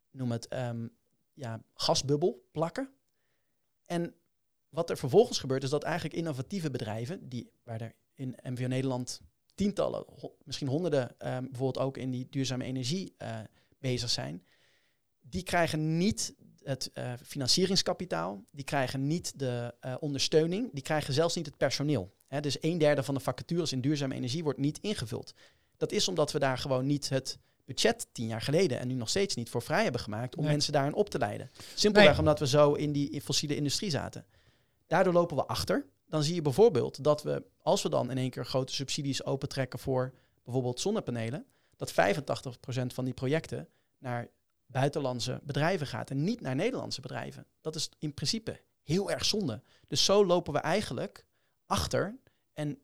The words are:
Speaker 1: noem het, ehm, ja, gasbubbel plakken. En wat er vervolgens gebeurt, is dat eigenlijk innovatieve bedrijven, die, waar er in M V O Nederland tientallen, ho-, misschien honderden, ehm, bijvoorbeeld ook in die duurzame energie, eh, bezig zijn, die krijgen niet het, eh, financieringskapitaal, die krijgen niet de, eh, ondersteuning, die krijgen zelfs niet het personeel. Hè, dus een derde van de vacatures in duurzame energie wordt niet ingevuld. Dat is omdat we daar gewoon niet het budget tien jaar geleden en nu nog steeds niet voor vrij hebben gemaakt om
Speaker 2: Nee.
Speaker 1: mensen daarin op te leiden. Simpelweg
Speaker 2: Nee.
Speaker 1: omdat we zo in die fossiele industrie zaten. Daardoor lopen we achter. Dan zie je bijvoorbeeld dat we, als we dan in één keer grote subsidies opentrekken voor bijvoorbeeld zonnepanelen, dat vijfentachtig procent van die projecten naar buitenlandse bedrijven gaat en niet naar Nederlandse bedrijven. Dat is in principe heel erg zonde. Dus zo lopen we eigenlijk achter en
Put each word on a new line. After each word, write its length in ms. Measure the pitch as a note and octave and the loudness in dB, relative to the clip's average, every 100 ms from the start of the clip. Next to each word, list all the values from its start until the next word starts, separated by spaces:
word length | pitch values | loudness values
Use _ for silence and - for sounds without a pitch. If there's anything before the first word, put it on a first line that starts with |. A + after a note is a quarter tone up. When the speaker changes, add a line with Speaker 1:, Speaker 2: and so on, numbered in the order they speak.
| _ | _
Speaker 1:
noem 200 | C3+ B2 | -6 -2
het, 180 | A#2 - | -2 -4
ehm, 380 | C3 A#2+ A#2 A#2 _ _ _ _ | -6 -4 -6 -8 _ _ _ _
ja, 280 | - B2 A2+ - | -12 -10 -10 -14
gasbubbel 720 | - - E3 C3+ D3 F3+ - _ | -4 0 2 2 2 2 0 _
plakken. 380 | D3+ E3+ C4 C4+ _ _ _ _ _ _ _ _ _ - | -4 -4 -4 -8 _ _ _ _ _ _ _ _ _ -6
En 280 | E3+ E3+ - _ _ _ _ _ | -4 -4 -8 _ _ _ _ _
wat 220 | D#3+ E3+ | -6 -4
er 60 | - | -2
vervolgens 400 | C3 F3 B3 - | 4 6 6 2
gebeurt, 240 | C3+ C3+ | -2 -2
is 80 | C#3 | 0
dat 120 | D3 | -2
eigenlijk 320 | - E3+ D#3+ | 0 -4 -4
innovatieve 560 | F3 E3 C3 - G3+ D#3 | -4 -4 -4 -6 -4 -4
bedrijven, 580 | B2 G#2+ A2 A#2+ G3 C3 | -4 -4 -6 -6 -8 -10
die, 220 | A#2+ - _ | -10 -12 _
waar 160 | A#2+ A2+ | -12 -10
er 140 | A2+ - _ | -10 -14 _
in 220 | - C3 - | -10 -10 -8
M 140 | C3 B2 | -8 -4
V 40 | |
O 20 | B2+ | -2
Nederland 540 | C3 C3 B2 B2 - - _ _ | 0 0 -2 -4 -10 -14 _ _
tientallen, 500 | - G3+ - D3 G1+ - - | -2 0 2 -2 -2 -8 -14
ho-, 160 | - _ | -16 _
misschien 240 | - - C#3 | -12 -6 -2
honderden, 460 | D3 F3 C#3+ A#2+ - | 0 2 0 0 -6
ehm, 240 | C3+ B2+ | -6 -4
bijvoorbeeld 400 | B2+ B2 C3+ B2 C3+ | -6 -4 -2 0 -2
ook 100 | - | -2
in 140 | B2+ | -6
die 160 | B2+ C3 | -4 -4
duurzame 340 | C#3 B2+ B2+ | -4 -2 -2
energie, 500 | B2+ C3 B2+ F#3+ F3 - | -4 -4 -2 -4 -6 -10
eh, 200 | A2 A2+ G#2+ _ _ _ | -10 -10 -12 _ _ _
bezig 320 | C3 B2 A2+ | -2 -2 -2
zijn, 340 | - C3 F3 _ _ _ _ _ _ _ _ | -2 -4 -8 _ _ _ _ _ _ _ _
die 220 | B2 F#3 | -10 -8
krijgen 540 | - F3 D#3+ D#3+ D#3 E3 | 0 2 2 2 0 2
niet 360 | G3 - - - A2+ _ | 2 0 -6 -8 -20 _
het, 280 | - C3+ - | -8 -6 -6
eh, 180 | B2+ B2 B2 | -8 -8 -10
financieringskapitaal, 1200 | - D3 B2 - F#3 G3 - - F3+ E3 F3 G3+ - | -10 -4 2 4 4 2 0 -2 -4 -4 -4 -8 -14
die 140 | C#3 | -12
krijgen 420 | - C#3+ B2 C3+ C#3 | -4 -2 0 -2 0
niet 320 | F3 - - | -2 -4 -6
de, 360 | C3 A#2+ A#2+ - | -4 -4 -6 -10
eh, 140 | C3 B2+ | -10 -6
ondersteuning, 720 | D3 C3+ - D#3 E3 F#3+ C4 | -4 -2 4 4 4 0 -4
die 100 | C#3 | -8
krijgen 320 | - D#3 C#3+ | -2 -2 0
zelfs 200 | C3+ E3+ | 2 2
niet 120 | F3 D3+ | 0 -6
het 100 | - | -2
personeel. 580 | C#3 - D3 B2+ F2+ _ _ | 0 0 0 0 -2 _ _
Hè, 140 | C#3 | -4
dus 160 | D3 B2+ | -4 -2
een 180 | D#3+ F3 | -2 4
derde 240 | D3 C#3 | 4 4
van 120 | C3 | 2
de 60 | C3+ | -2
vacatures 520 | - - - F3 D#3+ | -2 -4 -2 -2 0
in 80 | C3 | 0
duurzame 340 | C3 D3 C3+ | 0 0 -2
energie 280 | B2+ B2+ D#3 | -2 -4 -2
wordt 160 | D3+ C3+ | -2 0
niet 200 | C#3 - | -2 0
ingevuld. 540 | G#3 G#3+ A2 A2 - - - _ _ - | -4 -4 -4 -6 -8 -18 -20 _ _ -6
Dat 160 | - | -2
is 160 | G#3 G3 | 2 0
omdat 240 | E3+ D3 | 2 0
we 60 | D3+ | 2
daar 200 | C#3 B2+ | 0 0
gewoon 280 | C#3+ B2+ C3+ | 0 0 2
niet 220 | C#3+ - | 0 0
het 300 | C3+ - - _ _ | -2 -2 -12 _ _
budget 440 | - - G#3+ - - | -10 0 2 2 -6
tien 140 | - A2+ | -6 -4
jaar 140 | A2 | -4
geleden 360 | - D#3+ F3+ A#2+ | 2 4 4 0
en 100 | B2+ | -2
nu 60 | |
nog 140 | C3 A2+ | -4 -2
steeds 260 | G3 G3 | 0 0
niet 160 | - A#2 | -2 -4
voor 120 | A#2+ | -4
vrij 200 | - E3+ | 0 2
hebben 180 | G#3+ A#2+ | 2 0
gemaakt 360 | G#2+ G#2+ B2+ - | -4 -6 -6 -2
om 60 | |
Speaker 2:
Nee. 100 | D3 | 2
Speaker 1:
mensen 200 | D3 D3 | 2 2
daarin 220 | D3 C#3+ | 2 2
op 160 | F#3 G3+ | 0 0
te 80 | - | 0
leiden. 320 | G#2 G#2+ G#2 - - | -2 -2 -10 -14 -12
Simpelweg 360 | - G#3 G3+ F#3+ | 2 6 12 10
Speaker 2:
Nee. 80 | - | 10
Speaker 1:
omdat 200 | D#3 D3+ | 4 4
we 80 | C#3 | 4
zo 260 | D3 D3 | 8 8
in 200 | D3 D3+ | 6 0
die 280 | C#3+ C#3+ D3 | 0 0 -4
fossiele 340 | - C#3 D3 C#3+ | -2 -2 0 0
industrie 340 | C#3+ - G#3 | 0 0 -2
zaten. 360 | B2 F2+ - - _ _ _ _ _ - | -2 -4 -10 -18 _ _ _ _ _ 0
Daardoor 260 | E3 F#3 | 4 6
lopen 240 | F3 E3+ C3+ | 4 4 0
we 100 | - | -2
achter. 400 | G#2+ - A3+ - _ - | -2 0 0 -2 _ -4
Dan 140 | D#3 | 0
zie 120 | D3 | 0
je 80 | F3 | 2
bijvoorbeeld 640 | D3 C3 A#3 C3 C3 - | 2 8 8 8 0 0
dat 180 | C#3+ D3 | 2 2
we, 200 | D3 C#3 - _ | 0 -4 -6 _
als 200 | D#3 - | 0 2
we 60 | E3 | 2
dan 220 | C3+ B2 | 0 0
in 80 | C3 | -2
één 120 | B2+ | -2
keer 160 | - A#2+ | -4 -4
grote 260 | C3 C3 | -2 -2
subsidies 500 | - C3 - C#3 B2+ | -4 -4 -4 -2 -2
opentrekken 540 | - C#3 C#3+ C3+ B2+ C3 | -2 -4 -4 -4 -6 -6
voor 360 | C3+ B2+ B2+ - _ _ | -2 -2 -2 -8 _ _
bijvoorbeeld 360 | - B2+ B2 B2 | -4 -2 -2 -2
zonnepanelen, 640 | F#3+ G#3+ - A#2+ A2+ D#3 - _ _ - | -2 -2 -2 -4 -4 -6 -12 _ _ -12
dat 160 | C3 | -2
vijfentachtig 680 | - F#3 E3 - C3 C3+ A2+ | 2 4 2 -2 -4 -4 -12
procent 340 | - B2+ B2 | -6 -4 -4
van 100 | - | -2
die 100 | C3 | -4
projecten 540 | - C3 D#3 - C#3+ E3 _ _ _ | -2 -2 -2 -2 -10 -10 _ _ _
naar 300 | B2+ A#2+ - _ _ _ _ | -8 -6 -8 _ _ _ _
buitenlandse 720 | B2+ C#3+ D#3+ C3 B2 A#2 B2+ | 0 0 0 -2 -2 -4 -6
bedrijven 420 | C#3+ C#3 D#3+ F#3+ C#3 | -4 0 0 0 -4
gaat 240 | A#2 - | -6 -4
en 140 | C#3 | -2
niet 160 | F3 A#3+ | -2 -2
naar 140 | C3+ | -2
Nederlandse 460 | C3 A3 - A2+ - | -2 -2 -2 -6 -8
bedrijven. 460 | C3 C3 C3+ C3+ - _ | -8 -8 -8 -12 -20 _
Dat 140 | D#3 | -10
is 160 | E3 - - | -6 -8 -6
in 160 | D#3 | -8
principe 460 | - C#3+ A3+ B2+ - _ _ | -4 -2 -2 -4 -12 _ _
heel 280 | - F3+ F3+ | -2 -2 0
erg 140 | C#3+ | -2
zonde. 380 | - G#3 D#3 G#2+ _ _ - | 0 0 -2 -4 _ _ -4
Dus 180 | C#3+ | 0
zo 220 | - G3+ F#3+ | 4 6 6
lopen 260 | F3+ - | 4 2
we 60 | C#3 | -2
eigenlijk 680 | D3+ G3 G#3 B2+ G3 - _ _ _ _ - | 0 0 0 -6 -8 -10 _ _ _ _ -2
achter 520 | G3 - B2+ F3 B3+ _ _ _ | -2 0 -2 -2 -6 _ _ _
en 240 | - D3+ C3+ | -8 -6 -6